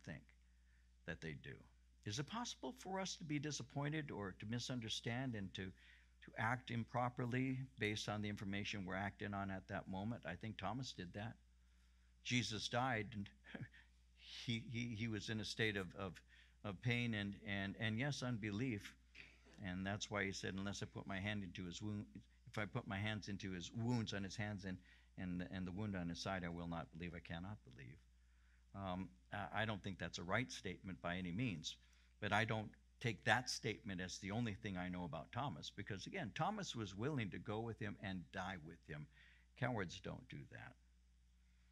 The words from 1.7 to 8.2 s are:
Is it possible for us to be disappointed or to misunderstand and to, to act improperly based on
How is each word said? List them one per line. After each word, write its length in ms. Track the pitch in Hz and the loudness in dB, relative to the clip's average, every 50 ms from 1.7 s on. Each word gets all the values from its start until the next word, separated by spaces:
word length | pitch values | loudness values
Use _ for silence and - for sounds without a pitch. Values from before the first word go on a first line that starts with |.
| - - - - - - - | -20 -20 -20 -20 -20 -6 -4
Is 140 | 104 104 131 | -2 0 0
it 80 | 143 | -2
possible 460 | - 214 233 240 - - - - 262 247 - | -2 -2 -2 -2 -4 -4 -6 -6 -6 -6 -6
for 200 | - - 190 185 | -4 -2 0 0
us 160 | 190 180 - | 0 -2 -2
to 60 | - 175 | -4 -2
be 140 | 147 151 147 | 0 0 2
disappointed 720 | 147 151 143 - 123 - - 139 143 147 156 156 147 - | 2 0 0 -2 -4 -2 0 2 2 2 2 2 0 0
or 220 | 95 98 101 92 90 - | -2 -2 -2 -2 -2 -4
to 60 | 104 | -2
misunderstand 920 | 104 120 120 - - 127 123 113 107 - - - 123 117 127 135 131 113 | 0 0 0 2 0 0 0 0 0 0 0 0 2 2 2 2 0 0
and 180 | 104 98 92 - | 0 -2 -2 -2
to, 120 | 104 95 | -2 -4
to 680 | 95 - - - - - - - - - - - - - | -4 -4 -8 -16 -20 -20 -20 -20 -20 -20 -18 -16 -8 0
act 340 | - 110 113 127 123 - - | 2 4 4 4 2 0 0
improperly 880 | 120 117 110 - - 120 123 123 - - 127 117 120 127 131 135 131 127 131 127 - | 0 0 0 2 4 4 4 4 2 2 2 4 4 4 4 4 2 0 -2 -4 0
based 320 | - 117 104 107 101 - 117 | 2 4 4 4 2 2 2
on 140 | 104 107 | 2 2